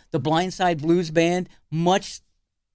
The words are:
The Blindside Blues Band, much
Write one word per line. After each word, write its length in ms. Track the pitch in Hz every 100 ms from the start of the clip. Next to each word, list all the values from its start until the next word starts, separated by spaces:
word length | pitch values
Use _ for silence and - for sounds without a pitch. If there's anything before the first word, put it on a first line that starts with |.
| _
The 80 | 156
Blindside 600 | 143 160 185 - 180 165
Blues 300 | 156 175 165
Band, 360 | 156 165 180 180 - _
much 500 | 156 170 - - - _ _ _ _ _